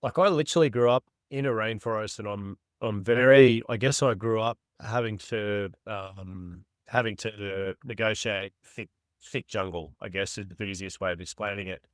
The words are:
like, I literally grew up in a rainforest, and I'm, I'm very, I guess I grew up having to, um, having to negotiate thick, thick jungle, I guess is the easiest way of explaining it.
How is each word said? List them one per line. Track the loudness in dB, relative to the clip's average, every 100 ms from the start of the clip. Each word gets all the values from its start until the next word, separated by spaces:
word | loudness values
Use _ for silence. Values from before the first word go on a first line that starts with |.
like, | -2 4
I | 4
literally | 4 2 4 4
grew | 6 4
up | 4 0 _ _
in | -4 -2
a |
rainforest, | 0 -2 -4 -4 -4 -4 -8
and | -8
I'm, | -6 -8 -12 _ _
I'm | -4 -4
very, | 2 4 8 10 10 8 0
I | -2
guess | 0 2
I | 0
grew | 0 0 0
up | -2 -6 _ _
having | -6 -4 -4 -6
to, | -6 -4 -2 -2 -4 -8 -12
um, | -10 -10 -14 -14 -14 -14 -16 -20 _ _
having | -2 -2 -4
to | -10 -8 -8 -4 -6 -8
negotiate | -12 -4 -2 -2 -4 -4 -6 _
thick, | _ -16 -16 _ _ _
thick | -10 -10 -6
jungle, | -6 -4 -6 -10 -12
I | -10
guess | -6 -6 -6
is | -12 -10
the |
easiest | -10 -8 -12 -6
way | -6
of | -6
explaining | -8 -10 -8 -8 -10
it. | -12 _